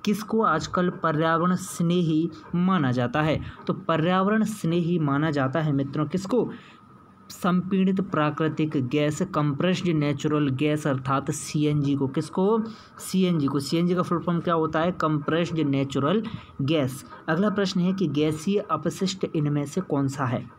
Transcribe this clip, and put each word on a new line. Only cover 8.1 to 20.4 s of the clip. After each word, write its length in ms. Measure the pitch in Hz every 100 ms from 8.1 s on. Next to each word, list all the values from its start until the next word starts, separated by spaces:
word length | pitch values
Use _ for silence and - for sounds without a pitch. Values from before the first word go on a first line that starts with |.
| 156 151 151 156 156 156 156 123
गैस, 340 | 147 147 151
कंप्रेस्ड 640 | 190 156 147 135 180 180 180
नेचुरल 640 | 156 147 139 151 151 143
गैस 380 | 131 151 151 151
अर्थात 440 | 131 131 135 139
सीएनजी 640 | 151 - 151 147 147 139
को। 120 | 139 135
किसको? 540 | 147 156 - 196 226 220 - - -
सीएनजी 480 | - 185 180 170 139
को। 120 | 143
सीएनजी 360 | 135 165 175
का 60 | 180
फुल 180 | 175 170
फॉर्म 200 | 160 170
क्या 140 | 175
होता 260 | 170 160 160
है? 120 | 170
कंप्रेस्ड 680 | 180 156 151 147 160 175 160
नेचुरल 640 | 147 139 135 139 143 208 220 - - -
गैस। 440 | 135 160 131 127 - - -
अगला 220 | 160 208
प्रश्न 300 | 202 190 180
है 140 | 180
कि 140 | 190 165
गैसीय 520 | 139 156 156 - 202
अपशिष्ट 680 | - 156 165 - 190 - -
इनमें 300 | 165 147 147
से 160 | 143 185
कौन 260 | 185 139 135
सा 180 | 135
है? 240 | 131 120